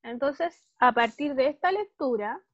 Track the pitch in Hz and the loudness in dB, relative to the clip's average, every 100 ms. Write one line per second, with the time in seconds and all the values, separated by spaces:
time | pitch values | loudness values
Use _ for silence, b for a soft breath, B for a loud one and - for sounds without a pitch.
0 | 233 240 277 277 339 - _ _ 247 240 | -12 -4 -4 -2 -6 -6 _ _ 4 4
1 | 233 - 294 269 269 294 359 392 403 _ | 0 -2 -4 0 0 0 -2 -2 -6 _
2 | 277 233 208 294 _ | -2 -2 -4 -8 _